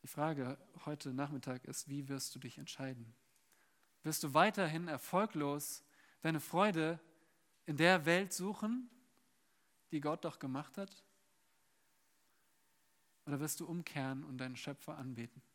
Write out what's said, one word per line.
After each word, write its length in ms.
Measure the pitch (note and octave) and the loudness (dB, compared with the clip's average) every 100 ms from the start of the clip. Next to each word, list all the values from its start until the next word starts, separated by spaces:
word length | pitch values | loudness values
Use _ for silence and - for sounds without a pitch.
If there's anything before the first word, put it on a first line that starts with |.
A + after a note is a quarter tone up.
Die 40 | - | -10
Frage 500 | - D3+ C#3+ B2+ C#3+ - - - | -2 0 0 -4 -6 -14 -12 -8
heute 280 | D3 C#3+ | -8 -6
Nachmittag 520 | C3 C#3+ C#3+ C3 B2+ - | -4 -4 -6 -6 -8 -8
ist, 220 | - - | -10 -6
wie 200 | C#3 C3+ | -8 -4
wirst 260 | C#3 - - | -6 -6 -8
du 40 | |
dich 180 | B2+ - | -12 -12
entscheiden? 580 | - - C3+ B2+ A2+ A#2 _ _ _ _ _ _ _ _ | -12 -8 -6 -8 -12 -18 _ _ _ _ _ _ _ _
Wirst 200 | D3+ D#3 | -4 -2
du 100 | D#3 | 4
weiterhin 540 | C#3+ G3 G3+ E3+ D#3+ F3 | 8 8 6 2 0 -2
erfolglos 960 | C#3 - F3+ G#3+ D#3 C#3+ D3 - - - - - _ | -6 0 2 2 0 0 -2 -4 -10 -14 -20 -20 _
deine 180 | D#3+ D#3+ | 0 0
Freude 600 | - E3 G#3 E3 D#3+ E3 - _ _ _ _ _ - | 0 4 4 4 0 0 -10 _ _ _ _ _ -6
in 120 | C#3+ | 6
der 280 | E3 F#3 D3+ | 8 8 8
Welt 280 | F3 G3 | 4 4
suchen, 560 | - F#3 G#3 G#3+ B3 B3 - _ _ _ _ _ _ _ _ _ | -2 -4 -2 -2 -2 -4 -16 _ _ _ _ _ _ _ _ _
die 100 | D#3 | -2
Gott 240 | D3 E3 E3+ | 0 -2 -4
doch 120 | - | -4
gemacht 400 | C3+ C3 D3+ - | -4 -4 -6 -8
hat? 260 | G3 - _ _ _ _ _ _ _ _ _ _ _ _ _ _ _ _ _ _ _ _ _ _ - | -8 -10 _ _ _ _ _ _ _ _ _ _ _ _ _ _ _ _ _ _ _ _ _ _ -6
Oder 140 | C#3+ | -4
wirst 200 | D3+ - | -2 -4
du 60 | E3 | -4
umkehren 580 | E3+ E3 D3 C3 C3+ | -6 -4 -4 -2 -4
und 140 | D3+ C3 | -6 -8
deinen 180 | C3 B2 | -8 -6
Schöpfer 420 | - C#3 - D#3 | -8 -8 -10 -10
anbeten? 440 | B2+ A#2 A#2 - _ | -8 -8 -10 -12 _